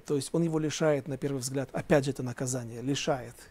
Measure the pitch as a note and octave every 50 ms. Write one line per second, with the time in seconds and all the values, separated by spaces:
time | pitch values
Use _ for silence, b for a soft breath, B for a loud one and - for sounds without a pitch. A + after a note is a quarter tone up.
0 | - - D3 C#3 C3 - - E3 E3+ E3 D#3 D#3 D#3 D3+ - - E3 D#3 D3 C#3
1 | B2 - C3+ B2+ - C#3 C#3 C3+ B2 C3 C3 C3+ C3 - - - - - E3+ C#3+
2 | C3 C#3+ B2+ - B2+ B2 A#2+ - C3+ B2 B2+ B2+ A#2 A2+ A#2 A#2 A#2+ C3+ C#3+ C3+
3 | - - D3 B2+ A#2 A#2 - - - -